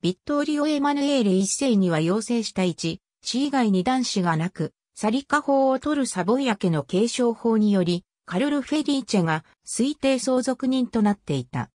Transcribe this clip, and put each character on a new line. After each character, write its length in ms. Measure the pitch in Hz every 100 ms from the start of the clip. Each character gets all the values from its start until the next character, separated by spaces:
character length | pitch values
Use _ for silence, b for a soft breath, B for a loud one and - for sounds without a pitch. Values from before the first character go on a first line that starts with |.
ビ 120 | 170
ッ 40 | 180 -
ト 160 | 294
ー 20 |
リ 160 | 302 302
オ・ 80 | 294
エ 140 | 294
マ 120 | 285
ヌ 100 | 285
エ 180 | 285 285
ー 20 |
レ 80 | 208
一 220 | 185 196
世 240 | - 269 214
に 120 | 185
は 120 | 160
養 200 | 160 202
成 220 | 220 240
し 80 | 214
た 120 | -
一 360 | 185 160 165 - _ _
子 260 | - 240 277
以 20 |
外 220 | 269 233
に 120 | 190
男 200 | 180 262
子 180 | 240 -
が 140 | 175 160
な 140 | 170
く、 240 | - 156 _ _ -
サ 140 | 208
リ 140 | 233
カ 180 | 269 294
法 280 | 294 277 269
を 100 | 262
取 220 | 294 294
る 40 | 254
サ 200 | 185 175
ボ 140 | 247
イ 100 | 269
ア 80 | 202
家 120 | 190
の 140 | 160
継 240 | 139 180 233
承 260 | - 247
法 240 | 220 233 226
に 140 | 214
よ 120 | 202
り、 200 | 175 175 _ _ -
カ 140 | 165
ル 100 | 285
ロ・ 120 | 294
フ 140 | 254 311
ェ 80 |
リ 160 | 302 277
ー 60 | -
チ 140 | 208
ェ 40 |
が 220 | 165 160 b b -
推 300 | - 247 302
定 240 | 269 262
相 220 | 254 254
続 260 | 254 247 262
人 200 | 262 247
と 140 | 233
な 100 | 208
っ 60 | 202
て 180 | - 139
い 100 | 127
た。 240 | 127 120